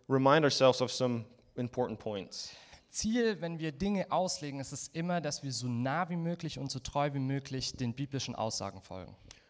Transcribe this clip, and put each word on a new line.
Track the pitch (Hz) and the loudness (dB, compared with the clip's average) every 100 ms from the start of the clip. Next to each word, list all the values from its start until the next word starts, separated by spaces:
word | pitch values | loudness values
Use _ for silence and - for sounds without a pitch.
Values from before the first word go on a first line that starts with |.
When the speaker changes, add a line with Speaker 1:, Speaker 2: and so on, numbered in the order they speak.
| - | 0
Speaker 1:
remind | 135 135 151 | 6 8 8
ourselves | 147 - 131 123 | 6 8 6 6
of | 127 | 2
some | - 127 120 110 - - - | 2 0 0 -4 -16 -14 -6
important | 123 - 120 107 | -4 -2 -2 -2
points. | 110 101 85 - - - - - _ | -6 -6 -8 -12 -12 -14 -20 -20 _
Speaker 2:
Ziel, | - 214 240 226 185 | -4 0 2 2 0
wenn | 165 165 | -4 -4
wir | 160 | -4
Dinge | 135 196 202 175 | -2 0 0 0
auslegen, | 156 185 - 147 139 | 0 0 -2 -6 -6
ist | 131 | -6
es | 139 - | -4 -4
immer, | 160 175 175 | -4 -2 0
dass | 147 143 | -2 -4
wir | 139 | -4
so | 117 123 | -4 -2
nah | 120 127 156 175 | 0 0 0 -2
wie | 175 | -2
möglich | 165 170 156 - | -2 -4 -6 -6
und | 139 | -6
so | 131 | -6
treu | - 143 147 | -4 0 0
wie | 139 | 0
möglich | 131 139 135 131 - | 0 -2 -4 -6 -6
den | - 120 | -2 -4
biblischen | 113 139 135 - - | -2 -4 -4 -4 -2
Aussagen | 110 - 98 95 | -2 -2 -6 -8
folgen. | - 92 92 101 - - _ | -12 -12 -12 -16 -20 -20 _